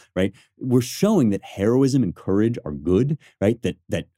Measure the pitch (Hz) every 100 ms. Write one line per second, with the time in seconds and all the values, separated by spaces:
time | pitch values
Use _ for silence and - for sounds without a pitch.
0 | _ 92 98 - _ - 131 123 120 -
1 | 202 196 113 98 - - 107 127 139 135
2 | 95 - - 98 117 120 76 71 78 92
3 | 143 156 - - 107 117 - - - 90
4 | -